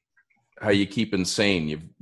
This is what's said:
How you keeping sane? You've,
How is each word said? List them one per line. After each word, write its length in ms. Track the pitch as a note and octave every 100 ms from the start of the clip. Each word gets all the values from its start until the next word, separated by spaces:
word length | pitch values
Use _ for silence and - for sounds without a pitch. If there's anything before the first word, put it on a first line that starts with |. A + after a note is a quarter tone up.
| _ _ _ _ _ -
How 100 | G#2+
you 160 | G2+ G2
keeping 380 | - G#2+ G2+
sane? 440 | F2+ - G2+ F2+ D2+
You've, 160 | D2+ E2 -